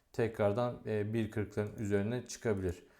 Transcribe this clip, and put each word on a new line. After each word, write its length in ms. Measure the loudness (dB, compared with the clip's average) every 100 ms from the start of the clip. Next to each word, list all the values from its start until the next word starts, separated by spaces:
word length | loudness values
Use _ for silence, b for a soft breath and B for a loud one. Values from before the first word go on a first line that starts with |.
| B
tekrardan, 640 | 0 0 4 2 4 0 -2 -2
e, 280 | -2 0
bir 180 | 0 0
kırkların 440 | -2 -2 -2 -4 -4
üzerine 500 | 0 2 2 -2 -6
çıkabilir. 560 | -4 -2 0 0 -4 -10